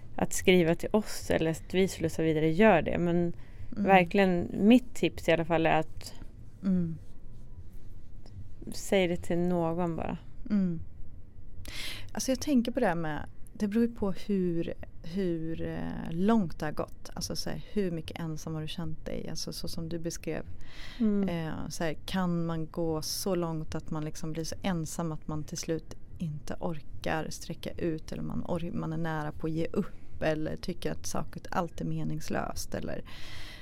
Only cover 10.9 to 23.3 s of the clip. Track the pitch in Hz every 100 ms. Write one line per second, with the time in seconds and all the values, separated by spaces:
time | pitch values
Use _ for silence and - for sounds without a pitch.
10.9 | - - - - - - - - - -
11.9 | - - 220 - 254 302 262 240 247 214
12.9 | 170 156 151 - - - - 208 220 233
13.9 | 233 202 190 - 196 180 165 165 - -
14.9 | - 165 180 185 165 160 165 165 165 165
15.9 | 175 175 165 202 226 165 - 151 147 -
16.9 | - - - - 160 - 151 - 214 185
17.9 | 165 - - 165 156 160 160 156 - 165
18.9 | 160 - - - 160 - 165 170 170 165
19.9 | 170 165 - 165 156 - - - - -
20.9 | - 220 202 190 170 160 180 - - 165
21.9 | 147 - 190 180 170 165 165 160 - 165
22.9 | 156 151 - 202